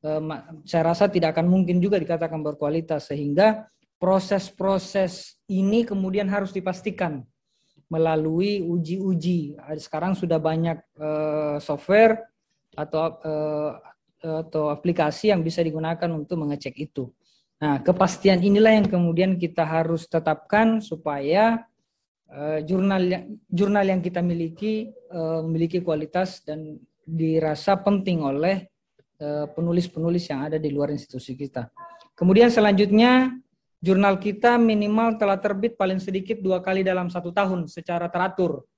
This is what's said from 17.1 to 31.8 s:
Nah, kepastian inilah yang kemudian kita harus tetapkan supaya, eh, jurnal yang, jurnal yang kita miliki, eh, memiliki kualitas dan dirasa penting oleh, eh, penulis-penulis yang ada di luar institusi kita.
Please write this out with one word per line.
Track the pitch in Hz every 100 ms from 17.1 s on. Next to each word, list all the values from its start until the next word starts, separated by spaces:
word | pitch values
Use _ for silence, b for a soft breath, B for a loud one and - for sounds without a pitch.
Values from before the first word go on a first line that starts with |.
| _ _ _ _ _
Nah, | 151 139
kepastian | - 180 190 - 196 185
inilah | 190 202 220 220
yang | 202
kemudian | 185 170 165 185
kita | 180 170 170 156
harus | 160 160 165 165
tetapkan | 165 165 156 - 208 226 226
supaya, | 214 156 - 143 139 180 226 226 233 _ _ _ _ _ _
eh, | 139 147 156
jurnal | 151 185 196 196
yang, | 180 180 - 214 _
jurnal | 175 196 202
yang | 196 185
kita | 180 180
miliki, | 175 170 165 165 214 214 220
eh, | - - 180 160 160
memiliki | 160 165 165 180
kualitas | 180 151 151 180 190 - -
dan | 151 156 151 - _
dirasa | - 160 160 160 156 151 -
penting | 196 196 202 196 170
oleh, | 143 139 165 190 175 _ _ _ _ _
eh, | 147 147 147
penulis-penulis | 156 170 175 175 165 165 175 175
yang | 139 147
ada |
di | 156 151
luar | 143 143
institusi | 147 - 127 -
kita. | 127 139 131 113 -